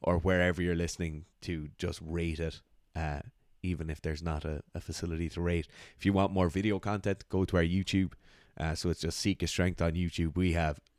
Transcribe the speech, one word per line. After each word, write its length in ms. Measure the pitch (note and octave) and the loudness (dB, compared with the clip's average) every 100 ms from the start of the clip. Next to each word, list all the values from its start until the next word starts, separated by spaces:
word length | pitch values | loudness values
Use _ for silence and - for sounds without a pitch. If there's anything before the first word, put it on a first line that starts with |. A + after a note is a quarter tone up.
or 140 | - F2 | 0 2
wherever 420 | F#2 F2+ F2+ F2 | 4 4 4 2
you're 140 | F2 E2+ | 0 0
listening 500 | E2+ - E2+ D#2 - _ | -2 -2 -4 -6 -12 _
to, 260 | - E2 D2+ - | -6 -6 -6 -6
just 220 | F2 E2 | -6 -6
rate 360 | E2 E2+ E2+ D#2+ | -4 -2 -2 -2
it, 200 | D#2+ - _ _ _ E2 | -4 -6 _ _ _ -6
uh, 240 | D#2 C#2+ A#2 - _ _ | -4 -4 -8 -18 _ _
even 260 | F2+ D#2+ D#2+ | -4 -4 -4
if 120 | D2+ | -6
there's 200 | D#2+ D#2 | -4 -4
not 220 | E2 D2+ | -2 -2
a, 180 | D#2 D2+ - E2+ | -2 -6 -8 -12
a 60 | |
facility 480 | - D#2+ F2 D#2+ E2 | -8 -6 -4 -2 -4
to 120 | E2+ | -2
rate. 280 | F2 E2+ - - - - | 0 0 -2 -10 -20 -2
If 80 | G2 | 2
you 60 | |
want 220 | G2 G2 | 4 4
more 160 | F#2+ F2 | 4 2
video 300 | F#2 G#2+ G2 | 2 0 0
content, 440 | G2+ G#2 G2+ G2 - | -2 -2 -2 -4 -2
go 160 | F#2+ F#2 | 0 2
to 100 | F2+ | 4
our 60 | |
YouTube. 480 | E2+ F#2+ F#2 G2 F#2 - - - - - | 4 2 2 2 2 -2 -20 -20 -16 -6
Uh, 160 | D#2+ D#2 | -4 -2
so 140 | F2 | -2
it's 120 | D#2+ | -2
just 160 | D#2+ - | -2 -2
Seek 240 | G2+ F#2 | 0 0
a 60 | E2+ | 0
Strength 340 | - F2+ F2 | 0 0 2
on 120 | E2+ | 0
YouTube. 420 | E2+ F2 - E2 F2+ | 2 0 0 0 2
We 160 | F#2 | 2
have 300 | E2 D#2 D2+ _ | 2 0 -2 _